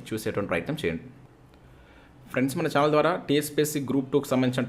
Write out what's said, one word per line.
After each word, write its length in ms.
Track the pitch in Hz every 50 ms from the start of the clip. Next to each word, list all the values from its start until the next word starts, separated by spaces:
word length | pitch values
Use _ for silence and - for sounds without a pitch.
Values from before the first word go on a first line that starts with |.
| - -
చూసేటువంటి 420 | 110 107 - 110 101 107 104 92 92
ప్రయత్నం 240 | 87 87 - 92 156 -
చేయండి. 200 | 85 80 82 - - - - - - - - - - - - - - - - - - - - - - - - - - -
ఫ్రెండ్స్, 220 | 127 127 139 131 175
మన 80 | 165 151 -
ఛానల్ 200 | 143 147 151 151
ద్వారా 140 | 151 151 156 180 185 - -
టీఎస్పీఎస్సీ 500 | 143 147 147 147 - - 151 147 - 151 135 123
గ్రూప్ 220 | 127 139 131 127
టూకి 180 | - 143 - - 131
సంబంధించిన 300 | 127 127 127 127 127 120